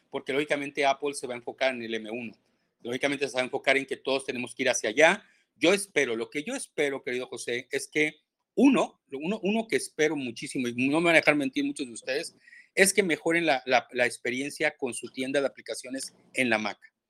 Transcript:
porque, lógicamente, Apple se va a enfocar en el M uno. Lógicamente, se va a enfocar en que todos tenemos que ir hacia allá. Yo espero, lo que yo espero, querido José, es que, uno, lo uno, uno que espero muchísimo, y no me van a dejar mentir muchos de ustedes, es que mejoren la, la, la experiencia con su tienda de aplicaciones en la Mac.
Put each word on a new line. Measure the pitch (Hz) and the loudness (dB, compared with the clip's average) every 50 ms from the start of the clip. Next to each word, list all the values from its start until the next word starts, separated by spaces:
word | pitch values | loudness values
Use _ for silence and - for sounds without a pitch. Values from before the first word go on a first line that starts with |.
| _ _ | _ _
porque, | - 139 - - 131 | -10 -10 -6 -2 -2
lógicamente, | 139 151 151 151 143 143 139 143 - 143 | -2 0 0 0 -2 -2 -4 -2 0 2
Apple | 135 135 - 147 147 139 | 2 2 2 -2 -6 -6
se | - - | -6 -8
va | 123 123 | -8 -8
a | |
enfocar | 120 120 - 117 - 135 135 131 | -8 -10 -10 -6 -2 -2 -2 -2
en | 120 117 | -2 -6
el | 113 113 | -6 -6
M | 110 110 107 | -6 -6 -6
uno. | 110 123 120 110 95 _ _ _ _ _ _ _ _ _ | -8 -8 -8 -10 -14 _ _ _ _ _ _ _ _ _
Lógicamente, | - 117 120 131 - 139 143 135 143 131 | -10 -8 -6 -2 -2 -2 -2 -2 -4 -4
se | 123 | -2
va | 127 127 | -2 -4
a | |
enfocar | 120 135 131 - - 135 | -2 -4 -4 0 2 0
en | 139 135 | 0 0
que | - - | -4 -8
todos | - - - 135 135 131 | -8 -4 -2 -4 -4 -4
tenemos | - 123 120 123 120 - | -6 -6 -6 -6 -8 -6
que | - 131 | -4 0
ir | 127 | 0
hacia | 120 - - 113 | 0 0 -2 -2
allá. | 110 131 151 165 190 220 - _ _ _ _ _ _ | 2 6 6 6 6 4 -4 _ _ _ _ _ _
Yo | - 120 160 196 | 0 4 4 4
espero, | 196 196 - - 147 139 123 113 | 4 0 -2 0 0 0 0 0
lo | 113 117 - | -2 -4 -6
que | - 147 151 | -6 -8 -6
yo | 226 262 | -6 -6
espero, | 277 - - - - 151 143 139 131 - | -8 -8 -8 -4 -2 -2 0 -2 -4 -6
querido | 139 123 123 127 | -6 -6 -6 -6
José, | - - 117 - - 120 120 - - | -6 -10 -10 -6 -6 -6 -6 -6 -4
es | - 135 - - | -6 -6 -6 -4
que, | - 151 151 151 151 _ _ _ _ _ _ _ - | 0 0 0 0 -2 _ _ _ _ _ _ _ 2
uno, | - 233 285 254 165 202 - - _ _ - | 6 6 8 8 6 2 0 -2 _ _ -12
lo | - 135 | -10 -8
uno, | 151 170 214 220 - | -4 -4 -4 -2 0
uno | 190 214 226 220 | 0 0 0 0
que | - - | 0 -2
espero | 127 - - _ - 151 156 160 | -2 -2 -4 _ 0 0 2 2
muchísimo, | 147 135 120 117 - - 143 - 147 127 120 | 0 -4 -6 -8 -8 -10 -8 -4 -4 -2 -2
y | 120 | -2
no | 123 131 135 143 160 | 0 0 2 2 2
me | 175 | 4
van | 170 165 | 6 6
a | 156 | 6
dejar | - - 147 | 6 6 4
mentir | 147 139 135 - 143 143 | 4 2 -2 -2 -2 -2
muchos | 143 139 - 147 | -2 -2 -6 -8
de | 123 113 | -10 -10
ustedes, | - - - 127 147 165 - - _ _ - - - - _ - | -12 -6 -4 -4 -4 -4 -8 -12 _ _ -20 -20 -20 -20 _ 4
es | - 190 190 - | 4 4 6 6
que | - 196 | 4 2
mejoren | 180 151 147 - 165 165 170 170 | 2 2 0 2 2 2 2 4
la, | 156 143 127 - | 4 2 2 2
la, | 127 131 120 117 - - | 4 2 2 2 2 -2
la | 123 123 | 0 0
experiencia | 120 120 - - 127 123 127 139 143 139 - 160 151 - | 0 0 -2 -4 -4 -2 -2 -4 -4 -4 -2 -2 -2 -2
con | - - 123 120 | -2 -6 -6 -6
su | - - - | -6 -12 -12
tienda | - - 131 131 135 143 | -8 -6 -4 0 0 0
de | 139 | 0
aplicaciones | 127 - - 107 - 113 - - 127 127 135 - - _ _ _ _ - | 0 -2 -6 -10 -10 -10 -10 -10 -12 -12 -12 -12 -12 _ _ _ _ -2
en | - 131 120 | 0 0 2
la | 113 107 | 2 0
Mac. | 107 104 95 _ _ - _ _ _ _ | 0 -2 -8 _ _ -20 _ _ _ _